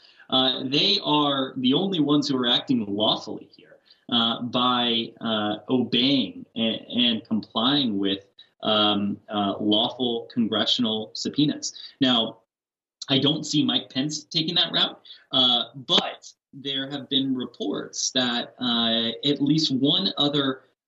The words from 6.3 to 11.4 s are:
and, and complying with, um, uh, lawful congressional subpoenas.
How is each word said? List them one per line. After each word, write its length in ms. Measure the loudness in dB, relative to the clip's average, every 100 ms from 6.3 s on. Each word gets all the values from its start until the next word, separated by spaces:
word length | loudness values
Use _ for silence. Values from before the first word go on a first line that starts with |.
| -6 -12 -2
and, 260 | -2 -2 -4
and 360 | 0 2 0 -2
complying 720 | -4 -2 -2 2 2 0 0
with, 280 | 0 -2 -6 _ _ _
um, 540 | 0 2 2 2 -2 -4 -6
uh, 240 | -2 -2 0
lawful 680 | 2 2 2 -2 -2 -2 -4
congressional 800 | -2 0 0 2 0 0 -2 -6
subpoenas. 600 | -8 -4 0